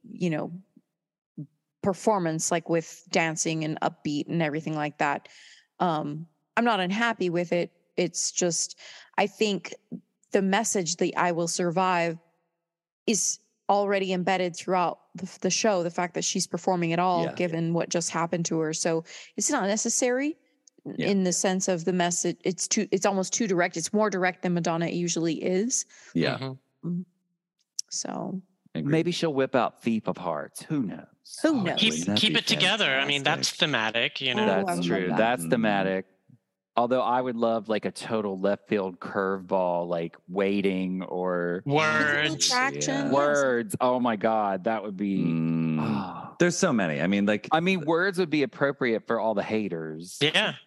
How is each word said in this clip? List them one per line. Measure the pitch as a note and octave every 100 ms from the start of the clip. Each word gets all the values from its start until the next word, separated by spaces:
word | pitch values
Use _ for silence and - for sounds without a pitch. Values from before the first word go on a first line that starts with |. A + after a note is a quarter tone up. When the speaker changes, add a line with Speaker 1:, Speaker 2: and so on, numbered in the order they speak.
| -
Speaker 1:
you | - F3
know, | D#3 - F3 _ _ _ _ _ _ _ - C#3+ _ _ _
performance, | G3 F3+ A3+ G#3 E3 D#3+ -
like, | E3+ E3
with | E3+ D#3+ - -
dancing | F#3 E3 D#3+ E3 D#3+
and | D#3 D#3
upbeat | - E3 D3+ D3 -
and | E3+
everything | D#3 D3+ E3
like | D#3 D3 -
that. | D3 C#3 - - - - _ -
Um, | F3+ D#3 D3 D3+ E3+ _ _ -
I'm |
not | A#3+ G#3
unhappy | F3+ G3+ A#3 A3 F3+
with | E3+ F3
it. | F3 E3+ _ _ -
It's | F3 - -
just, | - F3+ E3+ - - - - - -
I | G#3
think | - A3 F#3+ - - _ - _ _ _
the | G#3
message, | F#3+ G3 A3+ G#3 D#3+ -
the | F3+ -
I | F3+
Will | E3+ E3+
Survive, | - F3 E3 F#3 F3+ E3+ E3 _ _ _ _ _ _ _ _ -
is | G#3+ - - _ _ -
already | G3+ G3+ G3+ F#3+
embedded | F#3 F3+ F#3 F3+
throughout | E3+ - F#3 E3 - _
the, | - F#3 -
the | F#3+
show, | - A3+ F#3+
the | E3+
fact | E3+ F3
that | -
she's | F3 F#3+ -
performing | E3+ - F3+ E3+
at | E3+
all, | F#3 F3
Speaker 2:
Yeah. | E3
Speaker 1:
given | - F3 E3 E3
what | E3+ -
just | F3 E3+
happened | E3+ E3 F3 E3+
to | E3
her. | D#3
So | D#3+ F#3 E3 E3 - - -
it's | A3
not | C#4+
necessary | B3 A3 A#3 - B3+ B3 D4 D#4+ _ _ _ _ - -
Speaker 2:
Yeah. | D#3+
Speaker 1:
in | G3+
the | F#3
sense | F3 G3+ F#3 F#3+
of | F3+
the | E3+
message. | F3+ F3 F3 F3+ -
It's | - F3 -
too, | - G3+
it's | F#3+ G#3+
almost | G3 F#3
too | - A3+
direct. | F3+ F3+ E3
It's | D#3+
more | G#3 G#3+
direct | F#3+ F3+ F3
than | F3+
Madonna | F3 E3+ E3 E3+
usually | F3 F3 E3+ E3 D#3
is. | - F#3 A#3 - - - -
Speaker 2:
Yeah. | - C#2 -
Speaker 3:
Mm-hmm. | C2+ C3 _ _ -
Speaker 1:
Mm. | F3 F#3 _ _ _ _ _ _ - -
So | - - - - F#3+ _ _ _
Speaker 2:
Agreed. | - C#3+
Speaker 4:
Maybe | D#3+ E3+
she'll | E3+ E3
whip | C3+ C3
out | B2+ A2 -
Thief | A#2+ A2 -
of | F2+
Hearts. | F2+ D2+ - -
Who | - D3+
knows? | G#2 E2+ - _ - -
Speaker 1:
Who | D#4 C#4+
Speaker 2:
Oh, |
Speaker 1:
knows? | E3+ -
Speaker 3:
Keep, | A3
Speaker 2:
wouldn't | A#3 G3
that | G#3
Speaker 3:
keep | G#3
Speaker 2:
be | D3+
Speaker 3:
it | -
together. | G#3+ F#3 G#3 E3+ C3+
I |
mean, | C#3 C#3+
that's | C#3 D#3+ C3
Speaker 2:
fantastic? | -
Speaker 3:
thematic, | E3 C3 A2 A#2 C3+ -
you | C3+
Speaker 1:
Oh, | A#2+
Speaker 3:
know? |
Speaker 1:
I | G#3+ F#2+
Speaker 4:
That's | C3+ F3
Speaker 1:
would | F3
Speaker 4:
true. | G2
Speaker 1:
love | F2+
that. | -
Speaker 4:
That's | A2 B2+
Speaker 2:
Mm-hmm. | E2
Speaker 4:
thematic. | A#2+ A2 G2+ F#2+ F#2+ - _ _ - _ _ _
Although | - A#2+ B2+
I | A2+ B2+
would | B2+ A#2
love, | A#2 A2+ G#2
like, | G#2
a | F#2+
total | - - A2 G2+ F#2+
left | G2 G2+ -
field | G#2 F#2+ F2+
curveball, | - G#2 F#2+ G2 F2+ G2 F2+ F2 F2
like | E2+ E2+ - -
Waiting | F#2 G2 G2+ G2 F#2 F#2 F#2
or | F2+ F2+ F#2 F2 F2 F2 -
Speaker 1:
Physical | D3
Speaker 3:
Words. | D#3 D#3 D3+ D3 D#3 D#3 -
Speaker 1:
Attraction, | B3 C4 C#4 -
Speaker 2:
Yeah. | C4+
Speaker 1:
yes. | C#4
Speaker 4:
Words. | C#3+ C#3+ C#3+ C3+ A#2+ A2 -
Oh | B2+ B2+
my | A#2+ G#2+
God, | A2+ A2 G#2 F#2+
that | F2+ A2
would | G#2 F#2+
be. | G2+ F#2+
Speaker 2:
Mm. | E2 E2 D#2+ E2 D#2+ D#2
Speaker 4:
Oh. | D2+ C#2+ F2+ - - -
Speaker 2:
There's | F3 E3+
so | F#3
many. | A#2+ F2 C#2+
I | E2+
mean, | G2+ G2+
like | G#2 -
Speaker 4:
I | D#3+
mean, | F3 F#3+
Words | D3 E3 F#3+ F3+
would | F3
be | D3+
appropriate | C3+ - C#3+ C#3+ B2+ G#2+ -
for | A#2
all | A2
the | G2+
haters. | G2 A2 G2+ E2 D#2+ D#2 F2 -
Speaker 3:
Yeah. | D3 F3+ G#3 C#3+